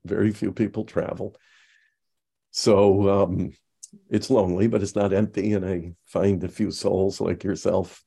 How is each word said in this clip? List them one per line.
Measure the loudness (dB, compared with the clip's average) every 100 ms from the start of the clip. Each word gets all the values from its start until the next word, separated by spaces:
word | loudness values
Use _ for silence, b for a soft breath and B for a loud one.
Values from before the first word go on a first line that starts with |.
| -6
very | 0 0
few | 0 -6
people | -2 -4 -2 -6
travel." | -4 -4 -6 -10 -12 b b b b b b _ _ _ _ _
So, | -2 4 6 6 4 4 2
um, | 2 0 -6 -8 _ _ -20 -20 _
it's | -4 2
lonely, | 2 2 2 0
but | 0
it's | -2 -2
not | 0
empty. | 2 0 -2 -2
And | -2 -2
I | -6 -8 -14 _
find | 0 2 2
a | -2
few | -4 -4
souls | -2 -2 0 0 -2
like | -4 -4
yourself, | -4 -4 0 -2 -2 -10